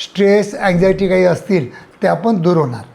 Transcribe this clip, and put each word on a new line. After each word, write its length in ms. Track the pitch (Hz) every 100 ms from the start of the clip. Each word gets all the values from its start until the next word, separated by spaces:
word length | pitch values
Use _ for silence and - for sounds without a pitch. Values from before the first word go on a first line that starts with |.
स्ट्रेस, 520 | - - 202 202 202 -
अँक्झायटी 520 | 202 175 190 190 190
काही 160 | 185 185
असतील 440 | 170 - 185 123 - - -
त्या 120 | 190
पण 280 | 170 202 220
दूर 160 | 165 170
होणार. 260 | 143 117 101